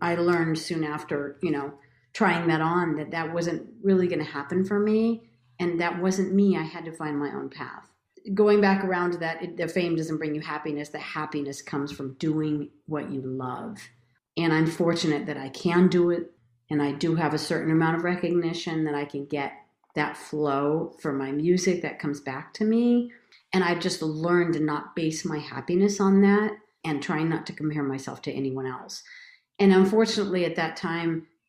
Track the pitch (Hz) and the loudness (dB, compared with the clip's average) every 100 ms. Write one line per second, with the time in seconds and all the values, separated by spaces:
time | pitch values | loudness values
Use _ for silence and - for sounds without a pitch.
0 | 170 170 175 175 165 156 - 165 156 151 | -2 2 2 2 2 -2 -4 -4 -4 -6
1 | - 147 143 - - 147 139 147 _ _ | -6 -6 -6 -4 -2 -2 -4 -10 _ _
2 | _ - 202 170 170 156 160 175 175 147 | _ 0 2 2 2 2 2 2 2 -2
3 | 151 170 160 170 170 170 - - 190 185 | -4 -6 -4 -4 -2 -4 -8 -4 2 4
4 | 180 165 151 147 147 180 190 208 208 220 | 4 0 -4 -6 -4 -2 0 2 2 4
5 | 226 226 - _ _ - 175 165 175 180 | 2 0 -6 _ _ -4 -2 0 0 0
6 | 185 190 185 190 202 170 160 170 160 160 | 0 0 2 4 4 4 0 -8 -12 -8
7 | 156 143 143 135 135 135 131 - - _ | -6 -4 -4 -6 -10 -10 -12 -14 -20 _
8 | _ _ - 196 208 208 202 196 196 180 | _ _ -4 2 6 6 6 4 2 0
9 | 175 175 165 165 175 170 165 175 170 165 | 0 -2 -4 -4 -8 -4 -2 0 0 0
10 | 160 156 156 151 151 151 156 147 147 151 | -2 -4 -4 -4 -6 -6 -6 -6 -6 -10
11 | 147 160 151 151 143 139 - 147 143 - | -8 -6 -4 -4 -6 -8 -6 -4 -4 -6
12 | 139 135 160 156 156 151 143 - - 151 | -10 -4 -2 0 0 -2 -4 -12 -8 -6
13 | - 139 131 131 127 127 - - - _ | -4 -6 -6 -6 -6 -8 -10 -12 -18 _
14 | _ _ _ - 165 156 160 - 170 165 | _ _ _ -2 2 4 2 2 0 2
15 | 160 147 147 139 135 135 175 170 185 180 | 0 -2 -4 -8 -10 -6 0 4 6 6
16 | 175 175 170 _ _ _ _ 151 143 143 | 4 2 -4 _ _ _ _ -2 0 0
17 | 170 165 156 151 - 165 147 160 160 165 | 0 2 2 0 -2 -2 2 2 2 2
18 | 175 180 170 175 170 170 - 160 156 147 | -2 -2 0 0 0 -4 -4 -4 -2 -2
19 | 147 143 139 147 139 - _ _ _ - | -4 -8 -6 -6 -6 -8 _ _ _ -4
20 | 147 - - 151 147 139 143 156 170 - | -4 -4 -8 -2 0 2 2 0 -2 -6
21 | 156 135 135 143 160 180 185 175 147 147 | -6 -4 -4 -2 2 2 2 0 -4 -6
22 | 156 143 - 131 151 - 214 226 240 240 | -6 -6 -8 -10 -12 -2 2 4 4 4
23 | 240 - _ _ _ 190 175 175 180 - | 2 -8 _ _ _ 0 2 0 -2 -2
24 | 156 156 165 175 170 160 151 147 - - | -4 -2 0 2 2 0 0 -2 -6 -4
25 | 160 160 175 151 147 127 127 175 202 202 | -4 -2 -4 -6 -6 -8 -2 2 4 4
26 | 196 196 202 202 214 - _ _ 165 143 | 4 6 8 6 2 -4 _ _ -6 -4
27 | - 156 160 160 - - 156 151 139 135 | -2 -2 0 -2 -4 -6 -4 -2 -4 -4
28 | 135 135 - 135 135 131 131 127 - - | -8 -10 -8 -4 -4 -4 -6 -8 -12 -16
29 | - - - _ _ - 196 190 190 214 | -18 -20 -20 _ _ 2 6 8 6 4
30 | 220 220 202 185 170 165 160 - 170 165 | 2 0 -2 0 0 -2 -4 -4 -6 -2
31 | 170 165 - _ | -2 -4 -6 _